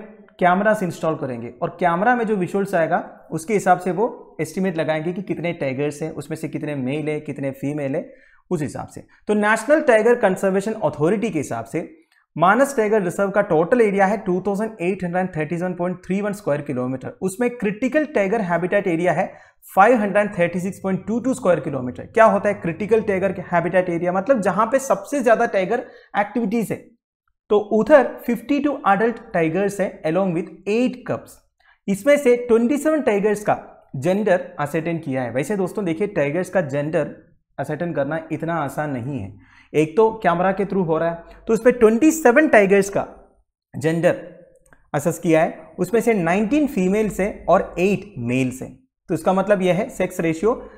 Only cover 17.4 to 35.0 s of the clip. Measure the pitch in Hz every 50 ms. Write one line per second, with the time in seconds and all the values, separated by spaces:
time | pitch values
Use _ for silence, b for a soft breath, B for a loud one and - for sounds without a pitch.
17.4 | 240 240 240 - 277 277 277 214 269 247 - 302 302 294 - 214 196 190 220 233
18.4 | 202 170 175 165 175 180 208 202 196 190 165 156 170 180 156 160 196 B B B
19.4 | B B B B - - - 190 196 233 262 226 208 202 208 208 208 - 202 175
20.4 | 170 170 170 185 170 202 190 - - 190 190 185 - - 220 240 - 262 247 -
21.4 | - 185 170 156 143 147 139 131 123 123 123 - 120 - - 226 226 214 196 202
22.4 | 196 208 196 202 - 170 160 - 208 190 226 226 202 208 196 185 185 190 180 180
23.4 | 170 - 180 170 160 175 180 185 180 180 170 165 175 180 175 190 190 262 277 226
24.4 | 185 196 170 190 226 220 269 269 262 - 202 196 - - 285 294 214 240 220 226
25.4 | 233 233 214 196 185 175 226 254 - B B B B B B 202 208 208 - 247
26.4 | 233 190 220 240 202 - - - - - _ _ _ _ _ _ _ _ _ _
27.4 | _ - 214 202 208 - 220 214 220 214 311 277 240 - - - - - 240 -
28.4 | - - 285 285 285 294 277 - - 196 196 190 220 240 226 - - - - 175
29.4 | 165 160 156 185 202 196 196 - 185 214 - - - 156 160 185 196 185 165 170
30.4 | - - - - - 196 208 233 254 240 - - - - 127 - - - - _
31.4 | _ _ _ b b b b b b - 196 196 202 285 285 285 285 240 240 240
32.4 | 247 - 220 233 240 233 294 277 - 311 311 302 - 247 208 202 190 214 208 208
33.4 | - - 131 - - - - - _ _ - 135 127 175 185 208 214 208 180 -
34.4 | - - - - 147 143 - 165 156 170 170 156